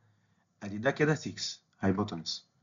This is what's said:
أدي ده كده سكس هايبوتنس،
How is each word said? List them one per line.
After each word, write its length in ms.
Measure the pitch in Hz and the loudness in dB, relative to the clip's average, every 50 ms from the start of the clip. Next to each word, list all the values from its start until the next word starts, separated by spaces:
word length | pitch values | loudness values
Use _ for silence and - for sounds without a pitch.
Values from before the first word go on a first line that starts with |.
| _ _ _ _ _ _ _ _ _ _ _ - - | _ _ _ _ _ _ _ _ _ _ _ -12 -10
أدي 140 | 101 101 | -8 -4
ده 140 | 104 110 135 | 0 0 2
كده 240 | 135 - 151 147 156 | 4 4 4 4 4
سكس 460 | 147 - 104 - - - - - - _ _ _ - | 2 0 -6 -6 -6 -6 -8 -8 -10 _ _ _ 0
هايبوتنس، 680 | - 95 92 98 104 101 90 82 80 - - - - _ _ _ | 2 2 2 2 0 -2 -4 -8 -6 -6 -8 -8 -10 _ _ _